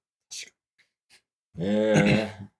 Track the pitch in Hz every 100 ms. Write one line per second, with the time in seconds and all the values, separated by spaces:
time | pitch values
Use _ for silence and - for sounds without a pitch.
0 | _ _ - - - _ _ _ _ _
1 | _ - _ _ _ - 92 107 110 104
2 | 101 107 107 - 101